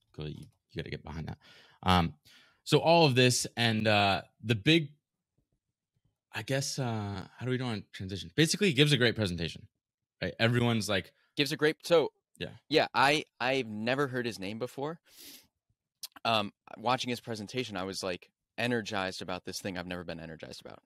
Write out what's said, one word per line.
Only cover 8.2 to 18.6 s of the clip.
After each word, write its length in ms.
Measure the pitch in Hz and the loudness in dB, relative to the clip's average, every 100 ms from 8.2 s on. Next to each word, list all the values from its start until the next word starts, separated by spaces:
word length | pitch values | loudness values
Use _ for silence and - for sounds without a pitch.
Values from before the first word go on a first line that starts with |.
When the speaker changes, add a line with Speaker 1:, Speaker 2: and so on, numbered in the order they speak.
| 82 - | -4 2
Speaker 1:
Basically, 320 | 160 - 208 | 2 2 2
he 60 | |
gives 180 | 127 147 | 4 4
a 40 | 135 | 6
great 180 | 120 107 | 4 2
presentation, 520 | 101 85 82 - - _ _ _ _ - | 0 -2 -6 -8 -18 _ _ _ _ -8
right? 120 | 92 - | -6 0
Everyone's 500 | 113 120 120 113 98 | 0 2 2 0 0
like 220 | 98 - _ _ - | -2 -4 _ _ -2
Speaker 2:
Gives 140 | 139 | -2
a 40 | 151 | 0
great, 200 | 151 160 | -2 -2
so 280 | - 165 127 _ _ - | 2 2 2 _ _ -14
Speaker 1:
Yeah. 120 | 85 - - | -12 -12 0
Speaker 2:
yeah, 180 | 147 110 | 2 2
I, 300 | 110 135 151 - - | 4 4 2 -2 -4
I've 260 | 120 135 113 | -2 0 -2
never 400 | 107 113 135 143 | -4 -2 0 0
heard 180 | 127 117 | -2 -4
his 120 | 92 | -6
name 220 | 95 110 | -8 -8
before. 400 | 123 - 143 170 _ - - - _ _ _ _ _ _ - - 117 | -8 -8 -10 -10 _ -20 -20 -20 _ _ _ _ _ _ -16 -6 0
Um, 260 | 110 101 - - - | 0 -2 -10 -20 -6
watching 320 | 113 127 123 | -2 -2 -2
his 120 | 120 | -6
presentation, 560 | - 110 101 127 117 98 | -8 -10 -8 -8 -8 -6
I 60 | |
was, 200 | 95 95 | -8 -6
like, 260 | 98 90 - _ _ | -6 -8 -12 _ _
energized 640 | - | -6